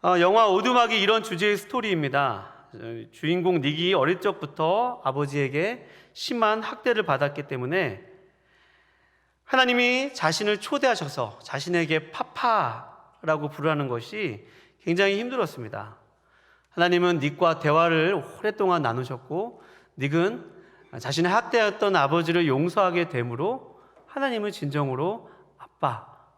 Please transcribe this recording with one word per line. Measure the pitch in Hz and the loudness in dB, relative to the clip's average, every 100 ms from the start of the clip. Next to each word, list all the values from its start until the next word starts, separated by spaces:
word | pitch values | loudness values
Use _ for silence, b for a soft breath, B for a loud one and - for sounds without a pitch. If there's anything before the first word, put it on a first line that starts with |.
어, | 180 180 | 4 4
영화 | 175 214 220 | 6 6 6
오두막이 | 190 220 247 233 220 | 4 4 4 4 2
이런 | 196 220 | 2 2
주제의 | 214 180 208 202 | 0 -2 0 0
스토리입니다. | - 254 214 175 143 139 135 101 95 - - | -4 -4 -2 -2 0 0 0 -2 -10 -20 -20
어, | 117 113 117 113 | -16 -12 -12 -14
주인공 | - 151 180 175 180 | -8 -2 0 2 2
닉이 | 139 151 175 | 0 -2 0
어릴 | 190 139 180 | 2 2 0
적부터 | 208 185 147 - 160 196 247 240 | -2 -4 -10 -4 0 0 -2 -4
아버지에게 | 135 135 143 143 139 139 190 240 B B B | -4 -2 -2 -2 -2 -2 -2 -4 B B B
심한 | - - 240 220 220 | -12 -6 0 0 0
학대를 | 220 - 254 220 | -4 -4 0 0
받았기 | 175 131 143 143 | 0 0 0 -2
때문에 | 143 135 123 180 151 98 - - _ b b b b b b b b b b b | -8 -6 -2 -2 -2 -6 -16 -20 _ b b b b b b b b b b b
하나님이 | - 262 254 240 247 254 277 | 2 4 6 4 4 2 -2
자신을 | - 160 165 208 208 | 0 0 0 0 -2
초대하셔서 | - 285 262 226 143 139 113 - | -2 0 2 2 -2 -4 -6 -6
자신에게 | - - 160 175 160 156 160 | -8 -8 -2 0 2 0 -2
파파라고 | - - - 247 214 135 113 - - - _ 160 156 147 | -8 -8 -2 0 2 0 -4 -14 -20 -20 _ -2 -2 -2
부르라는 | 147 156 151 139 | -2 0 0 -2
것이 | 120 113 208 185 104 B B B B | -4 -6 -6 -6 -8 B B B B
굉장히 | - 170 196 196 | -4 2 2 2
힘들었습니다. | 240 254 175 - 110 104 107 - _ _ b b b b b | -4 -4 -4 -4 -10 -10 -12 -18 _ _ b b b b b
하나님은 | - 175 175 175 170 | 0 2 4 4 2
닉과 | 143 147 175 160 | -2 2 0 2
대화를 | 151 156 170 165 165 190 - - | 2 4 4 4 2 0 -6 -6
오랫동안 | 208 214 190 175 | -6 0 2 2
나누셨고 | 135 117 123 127 - 156 233 - B B B - | 0 -2 -6 -10 -8 -6 -6 -12 B B B -6
닉은 | 139 160 180 240 - B B B - 120 | -2 0 0 -2 -14 B B B -18 -12
자신의 | 120 143 175 | -6 0 2
학대했던 | 202 233 240 214 202 202 185 | 2 2 2 2 2 2 2
아버지를 | 139 165 160 170 165 | 4 2 2 2 2
용서하게 | 135 170 190 185 175 175 | 2 0 2 0 0 -2
되므로 | 123 120 120 180 254 - B B B _ | -4 -4 -4 -4 -6 -10 B B B _
하나님을 | - 277 233 208 | -6 -4 -2 -6
진정으로 | - 147 143 143 127 165 226 B B B _ | -6 -4 -2 -2 -2 -4 -4 B B B _
아빠 | - _ 147 120 - - _ | -20 _ -4 -4 -12 -20 _